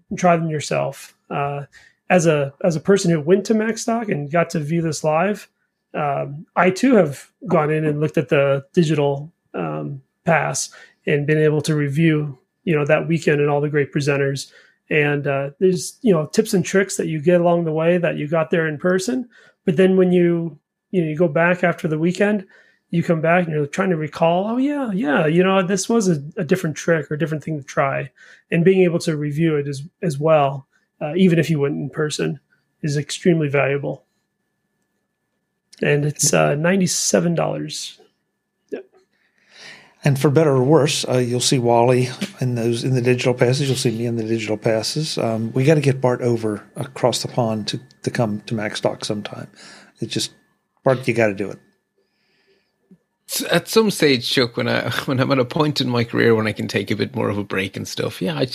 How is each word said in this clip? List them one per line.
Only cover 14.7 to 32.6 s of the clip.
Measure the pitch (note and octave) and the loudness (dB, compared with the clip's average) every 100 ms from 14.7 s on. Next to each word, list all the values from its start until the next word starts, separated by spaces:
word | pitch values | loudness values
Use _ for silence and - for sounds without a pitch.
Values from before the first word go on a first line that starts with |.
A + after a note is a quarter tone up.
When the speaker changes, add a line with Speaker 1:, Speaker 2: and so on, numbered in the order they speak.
| _ - | _ -2
Speaker 1:
And, | D#3 D3 D3 C#3+ | 0 0 0 -2
uh, | C#3 C#3+ - | -2 -4 0
there's, | F#3+ E3+ - - | 0 0 -6 -4
you | A#3 | 2
know, | E3 D3 | 2 2
tips | - A3 | -2 0
and | F#3+ | 0
tricks | - F#3+ G3 - | 0 0 -2 -4
that | E3+ | -4
you | D#3 | -2
get | D3+ F3 | 2 4
along | F3 E3+ | 4 2
the | D#3+ | 0
way | D#3 E3 F3+ | 0 2 2
that | E3 D3+ | 0 -2
you | D3 | -2
got | E3 D#3 | -2 0
there | F3 D#3+ | 0 -2
in | C#3+ | -2
person. | F3+ F#3 G#3+ B3+ A#3 _ _ _ | 0 0 -2 -4 -6 _ _ _
But | - D#3 | -2 2
then | F#3 F#3+ | 4 4
when | F3+ | 4
you, | F3+ F3 E3+ E3 D3 _ _ - | 4 4 2 -4 -10 _ _ -6
you | F#3+ | -2
know, | D#3 | -2
you | D3+ | 0
go | F3 | 0
back | D#3 E3+ F3+ | 2 2 2
after | E3+ E3 E3 | 0 0 -4
the | D#3 | 0
weekend, | E3+ F3+ G#3 G#3 - - _ _ - | 0 0 0 0 -6 -20 _ _ -4
you | E3+ | -2
come | - E3 | 0 0
back | D#3+ F3+ | 2 2
and | E3 | 2
you're | D3+ C#3+ | -2 -4
trying | - F#3+ | -2 0
to | D#3+ | 0
recall, | D3+ - E3 F3 G#3 | -4 0 2 2 0
"Oh, | B3 | -2
yeah, | C#4 D4 A#3+ | -2 -2 -4
yeah, | F#3+ C#4+ A#3 D#3 | -2 0 2 2
you | E3+ | 4
know, | F#3 F#3+ | 4 2
this | F3+ G3+ - | 0 -2 0
was | A#3 F#3 | 0 2
a, | D3 D3 - | 0 -4 -8
a | |
different | D3+ F3+ E3 C#3+ | -2 -2 -2 -4
trick | - D#3+ C#3+ | 0 0 -2
or | D3 | -4
different | D#3 D#3 | -4 -4
thing | - D3+ | -6 -8
to | |
try." | - D#3+ C#3 C#3 C#3 _ - - - | -6 -2 -2 -2 -8 _ -20 -20 -2
And | E3+ | 2
being | F3 F#3+ | 4 6
able | F3 E3+ | 4 2
to | E3+ D3+ | -2 -4
review | D3 D3 E3 D3 | -4 0 0 0
it | C#3+ | -2
as, | C3+ D3+ - | -8 -12 -6
as | F3 C#3 | -6 -2
well, | D#3 D#3 C#3 C#3 - _ _ - | 2 4 4 -2 -14 _ _ -10
uh, | D3+ E3 | -6 4
even | F#3 E3 | 4 4
if | D3 | 2
you | D3+ | 0
went | C#3 D#3+ | 0 -2
in | C#3+ | -6
person, | D#3+ D3+ - D#3+ D3+ _ _ | -4 -6 -2 -4 -6 _ _